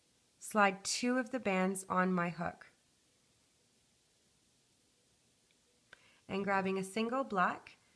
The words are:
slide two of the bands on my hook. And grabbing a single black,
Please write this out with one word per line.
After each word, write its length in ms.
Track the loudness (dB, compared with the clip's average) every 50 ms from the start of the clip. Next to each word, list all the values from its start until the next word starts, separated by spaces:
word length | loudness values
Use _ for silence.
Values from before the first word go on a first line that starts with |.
| _ _ _ _ _ _ _
slide 460 | -16 -10 -2 4 4 4 4 4 0 -4
two 340 | -4 -2 0 0 2 2
of 140 | 2 0 -2
the 80 | -4 -2
bands 440 | 0 0 2 2 2 2 0 -2 -4 -2
on 240 | 0 2 2 2 2
my 160 | 0 0 -2
hook. 380 | -4 -4 -6 -6 -8 -10 -20 -20 _ _ _ _ _ _ _ _ _ _ _ _ _ _ _ _ _ _ _ _ _ _ _ _ _ _ _ _ _ _ _ _ _ _ _ _ _ _ _ _ _ _ _ _ _ _ _ _ _ _ _ _ _ _ _ _ _ _ _ _ _ _ _ -20 -20 _ -20 -20 -20 _ _ -6
And 140 | -4 -2 0
grabbing 340 | 0 0 2 2 0 -2
a 60 | -2 -4
single 400 | -4 -2 -2 -2 0 0 -2 -2
black, 540 | -2 0 0 2 0 0 -6 -12 -18 -20 _ _ _ _